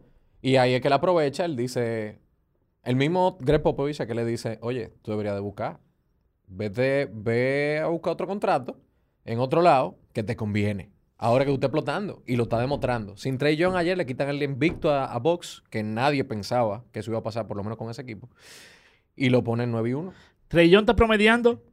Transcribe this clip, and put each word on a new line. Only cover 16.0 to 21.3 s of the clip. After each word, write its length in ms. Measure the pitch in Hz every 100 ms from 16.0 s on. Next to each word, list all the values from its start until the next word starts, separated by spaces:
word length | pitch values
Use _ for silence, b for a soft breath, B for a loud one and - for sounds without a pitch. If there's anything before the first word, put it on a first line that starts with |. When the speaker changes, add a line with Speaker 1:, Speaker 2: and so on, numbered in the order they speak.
| 135 143
Speaker 1:
pensaba 640 | 127 107 95 120 113 101 120
que 80 | -
eso 100 | 104
iba 80 | 113
a 60 |
pasar, 240 | 110 110 104
por 80 | 104
lo 80 |
menos 120 | 101 113
con 120 | 113
ese 120 | 117
equipo, 260 | 127 104 123 b b b b b b b _ -
y 120 | 127
lo 120 | 123
ponen 300 | 113 117 120
nueve 180 | 113 117
y 40 |
uno. 180 | 131 185 b b b _
Speaker 2:
Trae 220 | 156 170
Young 120 | 196
está 100 | 220
promediando 720 | 226 226 214 214